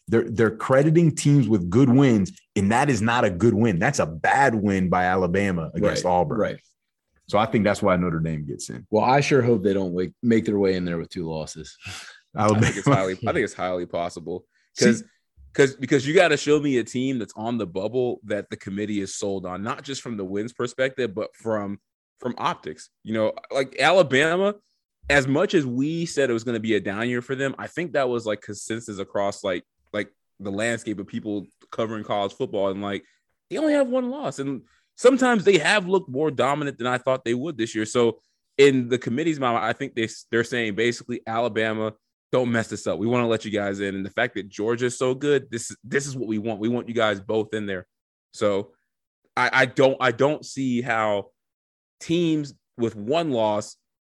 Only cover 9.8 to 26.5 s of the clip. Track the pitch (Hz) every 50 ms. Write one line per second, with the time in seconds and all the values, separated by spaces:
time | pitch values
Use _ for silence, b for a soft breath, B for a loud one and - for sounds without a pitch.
9.8 | 95 90 87 90 92 87 - _ - 120 113 113 - - 104 101 101 95 95 92
10.8 | 90 87 85 82 80 - - 95 85 80 80 78 78 - - 80 76 73 - _
11.8 | B B 92 B B B B B B B - - 107 107 107 107 110 - - 101
12.8 | 95 143 143 95 95 95 92 95 - 113 147 170 113 95 - - 90 92 92 90
13.8 | 87 85 - 85 85 87 - 90 80 82 87 90 - _ _ _ _ _ - -
14.8 | - 202 226 220 - _ _ _ _ _ _ - - - - - 143 135 127 -
15.8 | 131 120 156 139 123 139 156 190 180 165 147 139 - 147 147 151 143 147 135 120
16.8 | 110 - - 123 127 135 135 120 104 95 - - 110 117 120 117 104 90 85 95
17.8 | 98 110 117 127 123 123 98 - - 101 104 101 98 - 107 - - 104 98 98
18.8 | 107 104 107 101 98 92 - - - 101 98 98 90 90 90 92 101 117 143 139
19.8 | 147 139 135 131 - 135 117 104 98 92 98 101 107 120 - - 120 123 - -
20.8 | 131 131 131 - 123 110 92 107 101 - _ _ - 113 110 107 101 98 101 98
21.8 | _ _ _ _ _ _ _ - - 127 120 - 113 151 170 - - - 78 -
22.8 | - - _ _ - 104 110 110 110 107 - - - - 113 135 135 135 - -
23.8 | 131 156 175 190 175 131 131 131 147 160 165 180 196 202 208 202 _ _ _ _
24.8 | _ _ _ _ - - 139 143 131 135 135 143 185 202 - 170 143 127 120 127
25.8 | 135 151 165 170 170 165 - 147 139 123 117 113 110 123